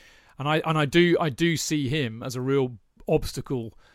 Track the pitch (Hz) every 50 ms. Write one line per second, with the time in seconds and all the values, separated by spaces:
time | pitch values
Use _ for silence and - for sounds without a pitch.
0 | - - - - _ _ _ - - 147 156 160 - 160 160 156 151 139 - 170
1 | 175 175 170 - 170 160 123 - 165 170 165 143 - - 160 151 143 120 135 160
2 | 139 113 110 113 117 131 117 127 127 131 135 139 135 127 123 104 - _ _ -
3 | - - 170 151 123 - - - 123 - 143 123 113 113 - - _ _ _